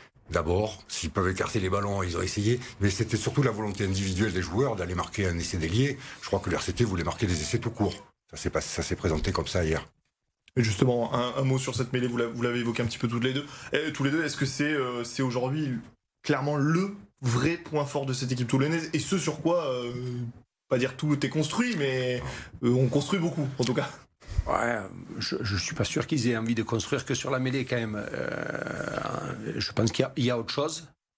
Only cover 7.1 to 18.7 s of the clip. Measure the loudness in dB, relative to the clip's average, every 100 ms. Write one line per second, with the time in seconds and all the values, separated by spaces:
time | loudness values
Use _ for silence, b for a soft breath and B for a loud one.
7.1 | 0 0 0 0 -2 -2 0 0 0 -12
8.1 | _ _ -6 -2 -2 -2 -2 -2 0 0
9.1 | 2 0 0 0 0 2 0 -4 _ _
10.1 | _ _ _ _ 2 4 4 4 4 2
11.1 | 0 0 2 2 2 0 -2 0 0 0
12.1 | 0 -2 0 0 0 0 0 -2 0 -2
13.1 | 0 0 -2 -4 B B -2 0 0 0
14.1 | 2 0 0 -2 0 0 0 -2 -2 -4
15.1 | -2 -2 0 0 0 -2 -4 -8 -20 _
16.1 | _ 0 0 2 2 2 2 0 -6 -16
17.1 | -6 0 2 2 0 -2 -2 0 -2 -2
18.1 | -2 -2 -2 2 2 4